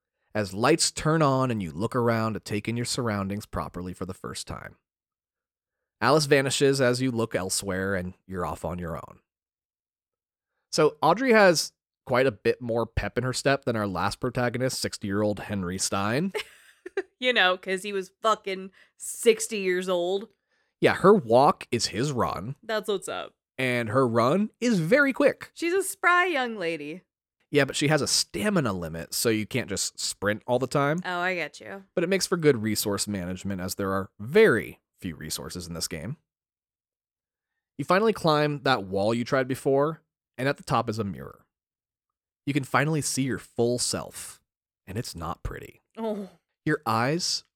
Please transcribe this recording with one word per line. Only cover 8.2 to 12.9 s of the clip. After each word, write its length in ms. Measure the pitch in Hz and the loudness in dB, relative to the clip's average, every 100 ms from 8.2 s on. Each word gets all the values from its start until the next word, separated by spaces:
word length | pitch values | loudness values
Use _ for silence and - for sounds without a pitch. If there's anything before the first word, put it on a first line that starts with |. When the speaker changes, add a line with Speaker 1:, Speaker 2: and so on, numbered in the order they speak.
| - | -10
Speaker 1:
you're 200 | 92 80 | -6 -6
off 180 | - | -6
on 160 | 85 90 | -6 -6
your 160 | 82 82 | -6 -8
own. 240 | - - _ _ _ _ _ _ _ _ _ _ _ _ _ _ _ | -12 -20 _ _ _ _ _ _ _ _ _ _ _ _ _ _ _
So 240 | - 151 - | 2 2 2
Audrey 320 | 147 190 262 | 2 2 4
has 400 | 220 190 160 - - _ _ - | 6 8 6 0 -10 _ _ -2
quite 200 | 123 135 | 2 2
a 40 | |
bit 300 | 101 117 - | 2 -2 -2
more 240 | 120 113 | -2 -2
pep 320 | 113 | -2